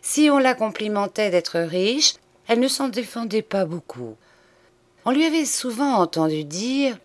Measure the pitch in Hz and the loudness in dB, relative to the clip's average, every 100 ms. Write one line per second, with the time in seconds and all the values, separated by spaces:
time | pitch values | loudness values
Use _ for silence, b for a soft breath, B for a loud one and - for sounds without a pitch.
0 | - - 302 285 262 254 220 - 214 208 | -2 4 6 6 4 2 -2 -4 -4 -2
1 | 202 - 208 175 170 170 170 180 196 262 | -2 0 2 2 0 -4 -2 0 0 2
2 | - - _ _ - 226 262 262 269 214 | 0 -2 _ _ -2 2 2 0 -4 -4
3 | 220 233 226 214 208 196 175 170 - 127 | -8 -8 -4 -4 -2 -2 -2 -6 -12 -14
4 | 120 110 b b b b b _ _ _ | -12 -14 b b b b b _ _ _
5 | - 262 320 320 277 - 254 226 285 233 | -2 2 2 2 -2 -4 -6 -2 0 2
6 | 170 165 160 156 147 165 233 269 277 214 | 2 2 0 -2 -6 -6 -4 0 0 -2